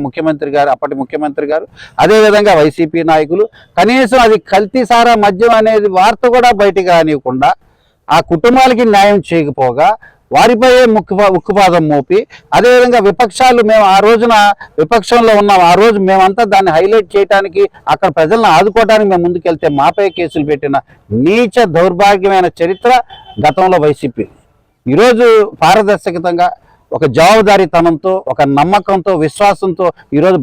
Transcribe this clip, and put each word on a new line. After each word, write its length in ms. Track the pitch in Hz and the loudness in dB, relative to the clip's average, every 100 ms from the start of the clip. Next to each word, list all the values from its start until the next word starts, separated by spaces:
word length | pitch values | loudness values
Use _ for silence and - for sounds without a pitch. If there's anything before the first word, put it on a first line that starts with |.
| 139 | -2
ముఖ్యమంత్రి 440 | 165 160 147 143 143 | -6 -6 -4 -4 -2
గారు, 140 | 143 | -2
అప్పటి 200 | 127 143 135 | -2 -6 -8
ముఖ్యమంత్రి 440 | 131 151 151 143 143 | -8 -8 -8 -6 -6
గారు, 140 | 156 - - - - | -6 -8 -20 -14 -2
అదేవిధంగా 520 | 160 220 214 208 208 165 | 2 2 2 2 2 2
వైసీపీ 420 | 151 - 160 165 160 | 2 0 -4 -4 0
నాయకులు 340 | 156 151 185 220 _ _ 170 | 0 -2 -4 -4 _ _ -2
కనీసం 420 | 202 254 233 262 226 | 0 0 0 2 2
అది 120 | 220 - | 0 -2
కల్తీ 320 | 196 208 262 | -4 -2 -4
సారా 300 | 233 233 240 226 | -2 0 2 2
మద్యం 300 | 208 185 233 220 | 0 0 0 2
అనేది 280 | 220 220 202 185 | 0 0 0 0
వార్త 280 | 208 226 240 240 | 0 0 0 2
కూడా 160 | 240 202 | 2 2
బయటికి 260 | 202 190 180 170 | 0 0 0 0
రానివ్వకుండా 540 | 160 143 127 131 147 - _ _ _ _ - | 0 -4 -6 -2 -2 -2 _ _ _ _ -4
ఆ 120 | 160 - | -2 -2
కుటుంబాలకి 520 | 165 240 262 262 240 226 | -2 0 2 2 2 2
న్యాయం 260 | 202 202 202 - | 2 2 0 -2
చేయకపోగా 580 | 170 147 190 131 120 180 214 - _ - | -4 -4 -4 -4 0 -2 -2 -12 _ -4
వారిపై 380 | 135 226 226 254 247 240 | 0 0 2 2 4 2
ముక్కు-, 360 | 214 165 190 202 180 | 0 -2 -2 0 0
ఉక్కుపాదం 480 | - 202 185 170 156 | -2 0 2 2 0
మోపి, 280 | 147 135 196 - - - 156 | -2 0 -4 -4 -16 -4 0
అదేవిధంగా 420 | 240 247 247 240 196 | 2 4 2 2 0
విపక్షాలు, 540 | 190 226 - 254 240 214 | -2 -4 0 0 2 2
మేము 160 | 220 196 | 2 4
ఆ 60 | 196 208 | 2 2
రోజున 280 | 233 233 220 208 202 - - | 0 2 2 2 -2 -8 -6
విపక్షంలో 520 | 156 233 - 240 226 208 | -2 -2 0 0 2 2
ఉన్నాం, 200 | 202 190 170 | 2 2 4
ఆ 20 | 180 | 4
రోజు 160 | 226 202 190 | 2 0 0
మేమంతా 340 | 190 185 196 | 0 -2 -2
దాన్ని 260 | 220 196 - | 0 0 2
హైలైట్ 340 | 160 392 440 359 | 0 0 0 0
చేయడానికి, 480 | - 392 196 185 185 196 - - | -2 0 -2 -2 -4 -4 -4 -6
అక్కడ 160 | 156 185 160 | -4 -2 -2
ప్రజలను 320 | 160 233 208 160 | -2 0 2 2
ఆదుకోవడానికి 520 | 202 226 220 220 202 | 2 0 2 2 2
మేము 120 | 180 175 | 0 -2
ముందుకెళ్తే 420 | 175 180 156 160 143 | -4 -4 -4 -4 0
మాపై 280 | 156 202 196 175 | -2 0 -4 -4
కేసులు 280 | 170 160 147 | -6 -6 -4
పెట్టిన 260 | 143 143 139 _ _ - 110 | -4 -4 -6 _ _ -8 -2
నీచ 400 | 156 226 233 247 202 160 | 0 0 0 0 0 0
దౌర్భాగ్యమైన 720 | 185 175 202 202 196 190 175 - | 0 2 0 2 0 0 -2 -4
చరిత్ర 300 | 170 190 240 247 - - - - | -6 -2 0 0 -2 -16 -18 -4
గతంలో 320 | 151 151 190 180 | -2 0 0 2
వైసీపీ. 400 | 151 139 135 117 101 _ _ _ _ _ 127 | 0 -2 -6 -8 -12 _ _ _ _ _ -4
ఈరోజు 420 | 143 247 226 240 220 202 - | 0 2 2 2 2 0 -2
పారదర్శకతంగా 840 | 160 208 202 196 202 170 180 170 175 - _ _ - | 0 2 0 -4 -6 -6 -6 -2 -4 -4 _ _ -12
ఒక 120 | - 139 113 | -4 -2 2
జవాబుదారీతనంతో, 960 | 170 220 208 196 180 170 170 156 185 190 135 | 2 4 2 2 2 0 0 -2 -4 -4 -6
ఒక 100 | - 139 139 | -4 0 0
నమ్మకంతో, 560 | 160 208 190 196 196 170 | 0 -2 -2 -4 -2 -2
విశ్వాసంతో 600 | 156 - 208 190 190 165 180 - - 143 | -4 0 -2 0 -4 -2 -4 -6 -6 -2
ఈరోజు 220 | 185 165 | 0 0